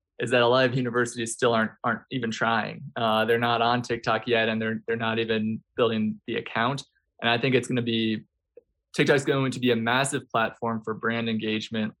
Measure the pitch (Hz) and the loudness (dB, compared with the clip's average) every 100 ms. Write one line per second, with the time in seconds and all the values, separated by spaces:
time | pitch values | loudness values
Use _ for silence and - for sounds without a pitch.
0 | _ - 123 123 120 127 127 127 123 120 | _ -8 0 4 4 6 4 2 -2 0
1 | 120 120 113 - 123 113 110 - 123 110 | -2 -4 -8 0 2 2 0 -2 -4 -4
2 | - 131 117 110 113 113 - - 135 - | -6 -6 -4 -2 0 0 -2 -8 -10 -2
3 | 113 110 110 117 120 117 117 123 123 117 | 0 2 2 2 2 2 2 0 0 -4
4 | 123 110 120 113 113 110 113 110 - 113 | 0 -2 0 0 2 0 -2 -4 -4 -4
5 | 113 113 113 110 110 110 - - 117 113 | -2 -2 0 0 0 -4 -6 0 2 2
6 | 107 107 - 110 - 113 120 139 - _ | 0 -4 -6 -6 -4 -2 -2 -2 -8 _
7 | _ - 113 120 135 131 - 127 117 113 | _ -6 0 0 2 0 0 -2 0 0
8 | 110 107 - _ _ _ _ _ _ - | 0 -2 -6 _ _ _ _ _ _ 0
9 | 151 143 143 139 131 123 123 113 113 123 | 4 4 2 0 0 0 2 2 2 2
10 | 139 135 - 117 113 - 117 113 110 104 | 0 -2 -2 -2 -2 -2 -4 -4 -6 -4
11 | 113 117 113 110 110 110 107 110 107 - | -2 -2 -2 -2 -2 -4 -4 -4 -4 -6